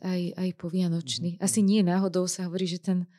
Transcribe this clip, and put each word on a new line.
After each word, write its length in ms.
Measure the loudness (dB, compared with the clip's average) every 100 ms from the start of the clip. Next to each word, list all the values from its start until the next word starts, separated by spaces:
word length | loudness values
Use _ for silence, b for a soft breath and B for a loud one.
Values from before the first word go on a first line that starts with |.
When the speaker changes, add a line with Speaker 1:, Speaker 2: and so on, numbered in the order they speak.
Speaker 1:
aj, 360 | -4 -2 -4 -4
aj 120 | -4
povianočný. 840 | -4 -4 0 0 0 -4 -4 -6 -2
Speaker 2:
Mhm, 40 |
Speaker 1:
Asi 180 | 0 2
Speaker 2:
mhm. 60 | 4
Speaker 1:
nie 140 | 4
náhodou 440 | 4 4 2 0 0
sa 200 | -2 -6
hovorí, 200 | -4 -2
že 120 | -2
ten, 320 | 0 0 -2